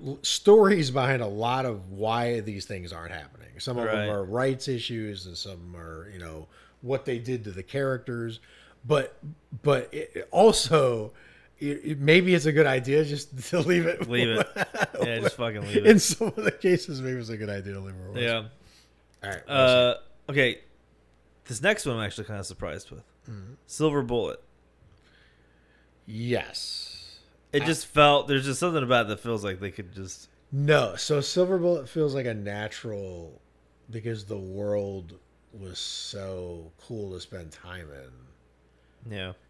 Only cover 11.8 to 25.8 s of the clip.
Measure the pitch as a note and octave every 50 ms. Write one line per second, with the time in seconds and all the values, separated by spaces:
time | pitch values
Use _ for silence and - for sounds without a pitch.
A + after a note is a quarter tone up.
11.8 | - D3+ D3+ C#3 C#3 D3 D#3+ F#3 F3+ F#3 F3+ E3 C3+ D#3 C#3+ D3+ D#3 C#3 C3 C3
12.8 | A#2 C3 C#3 D3+ D#3+ C#3+ C#3+ C#3 - - C3+ B2+ A2+ - F3 F3 B2+ E3+ F3+ F3
13.8 | E3 E3 F3 - A#2 A2+ A#2+ A#2+ A#2+ A2+ A2 G#2+ - - - G3+ - - - -
14.8 | - - - - - A#2+ A#2 A#2 G#2 - - - A#2+ A2+ G#2+ G#2+ - - - G#3
15.8 | G#3 G#3+ A3 F#3 - - E3+ - A#3 G3+ - A3 G#3+ G3 - - - F#3 F3+ E3+
16.8 | - - D3 C3 C3 B2+ B2+ B2+ A#2 A2 A2+ G#2+ A2 G#2 G2+ G2 F#2+ G2+ G2 G2
17.8 | F#2+ F#2+ F#2+ F#2 F#2 F#2+ - B2 A#2+ A#2 A2+ A2+ G#2+ A2+ - - - - - _
18.8 | _ _ _ _ _ _ _ _ G2+ G2 F#2+ F2 - - C#3 C3+ C3 B2+ B2+ B2
19.8 | B2 B2 - - - - - - - - C#3 C#3+ C3 A#2+ - - - _ _ _
20.8 | _ _ _ _ _ _ _ _ _ _ _ _ _ - B2 G#2+ C#3 G3+ A3 G#3
21.8 | - C#3+ A#2+ A2+ G#2+ G2+ - A2+ G2+ - G#2+ G2 F#2+ - F#2 - G#2 F2 D2+ -
22.8 | - - - - - _ _ _ _ - A2 G2+ F#2+ G#2+ C3+ - _ - - -
23.8 | D3+ D#3 C#3+ C#3+ C3+ A#2+ B2 A#2 G2 D2+ - - - _ _ _ _ _ _ _
24.8 | _ _ _ _ _ _ _ _ _ _ _ _ _ _ _ _ _ _ _ _